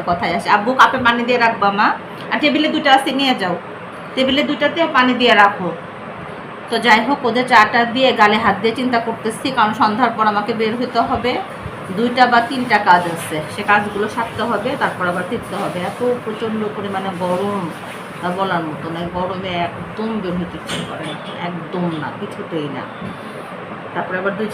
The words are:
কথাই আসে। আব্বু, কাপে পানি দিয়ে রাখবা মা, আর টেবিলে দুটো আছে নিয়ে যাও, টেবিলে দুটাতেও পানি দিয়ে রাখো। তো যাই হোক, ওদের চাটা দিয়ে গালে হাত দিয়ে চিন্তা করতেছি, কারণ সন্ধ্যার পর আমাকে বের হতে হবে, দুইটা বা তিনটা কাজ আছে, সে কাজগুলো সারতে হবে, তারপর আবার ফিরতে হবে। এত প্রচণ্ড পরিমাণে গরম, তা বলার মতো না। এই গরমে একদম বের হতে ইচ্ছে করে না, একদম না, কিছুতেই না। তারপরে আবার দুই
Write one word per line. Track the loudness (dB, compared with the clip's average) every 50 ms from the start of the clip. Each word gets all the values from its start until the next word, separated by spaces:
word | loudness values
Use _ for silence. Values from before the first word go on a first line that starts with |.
| 0
কথাই | -2 -2 0 0 0 -2
আসে। | 0 2 4
আব্বু, | 2 4 4 2 4
কাপে | 6 6 6 4
পানি | 2 2 2 2 2 2
দিয়ে | 2 2
রাখবা | 4 4 2 2 2 2 2
মা, | 4 4 2 2 0 -2 -6 -12 -12 -12 -6 -4
আর | -2 0
টেবিলে | 2 2 2 2 2
দুটো | 2 0 2 6 6
আছে | 6 6 6 2
নিয়ে | 0 2 2 2 2
যাও, | 2 0 -2 -2 -4 -6 -10 -14 -14 -14 -14 -14 -14 -14 -6 -2
টেবিলে | 0 2 2 2 2 2
দুটাতেও | 0 0 0 0 0 2 0 0 2 4
পানি | 4 4 4 4
দিয়ে | 4 4 6 8
রাখো। | 8 6 6 4 0 -4 -4 -6 -6 -10 -12 -14 -12 -12 -12 -12 -12 -12 -12 -12 -12 -14 -14 -14 -14 -6 -2
তো | -2
যাই | 2 6 6 6 6 6
হোক, | 2 0 0 0
ওদের | 0 2 2 4
চাটা | 6 8 8 8 6 4 2 2
দিয়ে | 2 2 4 4 4 6
গালে | 6 6 6 6
হাত | 4 4 2 2 2
দিয়ে | 2 0 0
চিন্তা | 0 0 0 2 0
করতেছি, | 0 -2 -4 -4 -4 -4 -4 -2 -4 -2
কারণ | 2 2 2 2 4
সন্ধ্যার | 2 2 2 4 4 2 2 2
পর | 2 2
আমাকে | 2 2 2 0 0 0
বের | 0 0 0 0
হতে | 0 -2 0 2 0
হবে, | 2 2 0 0 0 0 -2 -2 -4 -8 -10 -10 -10 -10 -10 -10 -8 -6 -2
দুইটা | 0 0 2 4 4 4
বা | 6 6 4
তিনটা | 2 2 -2 -4 0 2 2
কাজ | 4 6 6 6 6 4
আছে, | 0 -4 -4 -6 -6 -4 -6 -6 -6 -6
সে | -4 0
কাজগুলো | 2 2 2 2 0 -2 -2 -2 -2 -2
সারতে | -4 -6 -4 -4 -4 -2
হবে, | -2 -2 -2 -2 -4 -2 -2
তারপর | -2 -2 -2 -2 -2
আবার | -2 -2 -2 -4 -4
ফিরতে | -6 -6 -6 -6 -6
হবে। | -6 -4 -4 -4 -4
এত | -6 -6 -4 -2 -2 -2 -2 -2 -4
প্রচণ্ড | -6 -6 -4 -4 -4 -4 -4 -4 -4 -6
পরিমাণে | -6 -6 -6 -4 -4 -4 -4 -4 -2
গরম, | -2 -2 0 0 -2 -2 -2 -4 -4 -6 -8 -10 -12 -12 -12 -12 -12 -14 -10 -6
তা | -6 -4 -2
বলার | -2 -2 -2 -2 -2 -2
মতো | -4 -6 -8 -8 -8
না। | -6 -6
এই | -8 -6 -4
গরমে | -4 -4 -4 -6 -6 -6 -4
একদম | -4 -4 -4 -4 -6 -8 -10 -10 -8 -6 -6 -4 -4 -4
বের | -4 -4
হতে | -4 -4 -4 -6 -8
ইচ্ছে | -12 -10 -8 -8 -8 -8 -8
করে | -8 -8 -8
না, | -10 -10 -10 -10 -12 -10 -8 -8
একদম | -8 -8 -8 -10 -8 -6 -4 -2 -2 -4 -4
না, | -6 -8 -8 -8
কিছুতেই | -10 -10 -10 -10 -10 -6 -6 -6 -6 -6 -6
না। | -8 -10 -10 -12 -12 -10 -10 -10 -12 -12 -14 -12 -14 -14 -14 -14 -14 -12 -12 -12 -14 -12 -8 -8
তারপরে | -6 -6 -4 -4
আবার | -2 -2 -2 -2
দুই | -2 -4 -4